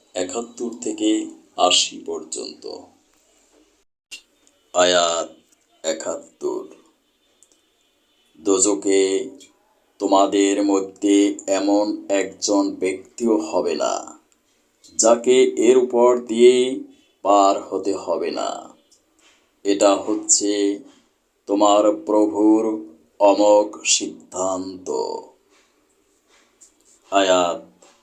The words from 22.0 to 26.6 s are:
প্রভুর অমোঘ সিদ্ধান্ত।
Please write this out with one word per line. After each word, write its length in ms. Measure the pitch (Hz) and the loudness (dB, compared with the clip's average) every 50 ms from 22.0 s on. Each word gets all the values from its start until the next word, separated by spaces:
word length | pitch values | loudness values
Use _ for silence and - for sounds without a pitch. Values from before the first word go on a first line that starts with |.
| - | -2
প্রভুর 840 | 104 104 107 107 104 104 101 107 107 107 110 110 110 110 - - - - _ _ _ _ - | -2 0 2 2 0 0 2 2 4 4 2 0 -2 -6 -8 -10 -14 -20 _ _ _ _ 2
অমোঘ 640 | 101 101 95 98 104 104 104 104 104 104 - - - | 2 4 4 4 4 4 4 4 2 0 -4 -8 -4
সিদ্ধান্ত। 1080 | - - - - - - - - _ - 92 92 95 95 92 95 95 92 92 - 80 71 60 50 50 50 - - - _ _ _ _ _ _ _ _ _ _ _ _ _ _ _ _ _ _ _ _ _ _ _ _ _ _ | -4 -4 -2 -4 -8 -12 -14 -20 _ -8 -6 -6 -4 -4 -6 -8 -10 -14 -14 -10 -8 -6 -6 -6 -8 -10 -12 -14 -18 _ _ _ _ _ _ _ _ _ _ _ _ _ _ _ _ _ _ _ _ _ _ _ _ _ _